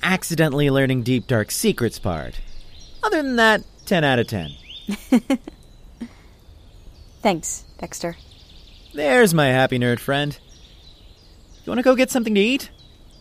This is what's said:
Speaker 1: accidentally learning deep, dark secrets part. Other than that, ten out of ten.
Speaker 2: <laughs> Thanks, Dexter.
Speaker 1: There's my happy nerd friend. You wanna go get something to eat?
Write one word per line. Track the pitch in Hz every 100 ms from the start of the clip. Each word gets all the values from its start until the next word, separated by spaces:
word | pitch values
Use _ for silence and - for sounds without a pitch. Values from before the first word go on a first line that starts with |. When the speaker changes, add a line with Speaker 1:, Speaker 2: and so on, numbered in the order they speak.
Speaker 1:
accidentally | 165 185 - 160 160 135 143
learning | 135 135 131
deep, | 117 127 -
dark | 120 104
secrets | - 220 - 117 -
part. | 101 80 62 - - - - - - -
Other | 440 339
than | 277 240
that, | 220 214 - - -
ten | 180
out | 147 123
of | 110
ten. | 104 78 71 - - -
Speaker 2:
<laughs> | 202 - 247 - 262 - - - - - - 233 - - - - - - - - - - -
Thanks, | 220 165 - - - -
Dexter. | 175 - 170 170 - - - - - - -
Speaker 1:
There's | 294 294 254 220
my | 160 139
happy | 127 131 127
nerd | 123 117
friend. | - 139 147 143 - - - - - - - - - - - -
You | -
wanna | 226
go | 254
get | 247 247
something | 247 220
to | 208
eat? | 208 269 - - - - - -